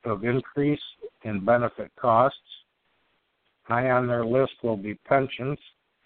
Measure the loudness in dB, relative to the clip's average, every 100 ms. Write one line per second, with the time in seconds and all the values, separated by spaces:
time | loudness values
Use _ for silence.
0 | -6 -4 0 -2 -2 -2 0 -2 -6 -16
1 | -18 -12 -6 -2 2 2 2 -4 -12 -4
2 | 2 4 4 0 _ -20 _ _ _ _
3 | _ _ _ _ _ _ -4 -2 2 2
4 | 2 0 0 2 0 -2 -4 -4 -6 -12
5 | 0 0 0 -4 -6 -8 -12 _ _ _